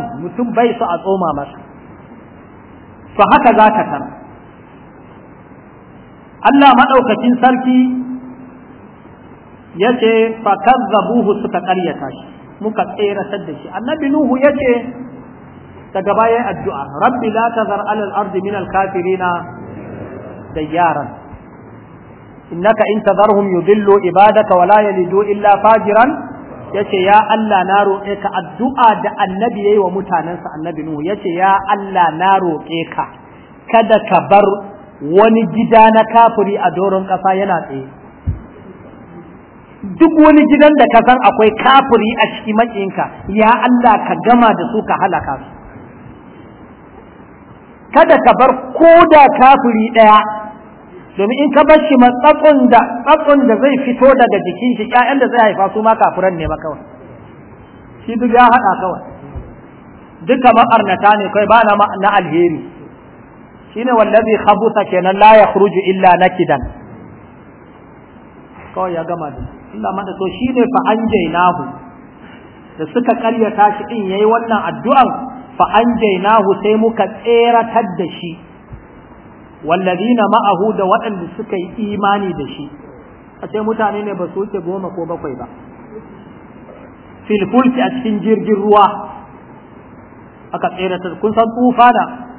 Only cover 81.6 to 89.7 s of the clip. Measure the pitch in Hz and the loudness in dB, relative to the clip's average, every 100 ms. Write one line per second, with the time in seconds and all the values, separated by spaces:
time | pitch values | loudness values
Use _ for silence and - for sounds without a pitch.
81.6 | 180 - 208 202 202 202 196 147 127 - | -8 -10 -8 -4 -2 -2 -4 -8 -10 -12
82.6 | 143 - - - - - - - - 214 | -16 -18 -20 -20 -20 -20 -20 -18 -10 -6
83.6 | 214 226 208 202 208 180 175 190 202 196 | -4 -2 -4 -4 -8 -8 -8 -8 -8 -8
84.6 | 165 190 180 180 165 165 156 123 117 - | -8 -8 -10 -10 -10 -10 -10 -12 -14 -18
85.6 | - - - - - - - - - - | -20 -20 -20 -20 -20 -20 -20 -20 -20 -20
86.6 | - - - - - - - 208 185 247 | -20 -20 -20 -20 -20 -16 -6 -4 0 0
87.6 | 254 254 - 254 226 208 190 208 185 202 | 0 0 -4 -4 -6 -4 -2 -2 0 -2
88.6 | 208 208 190 196 175 - - - - - | 2 2 2 -2 -14 -18 -20 -20 -20 -20
89.6 | - | -20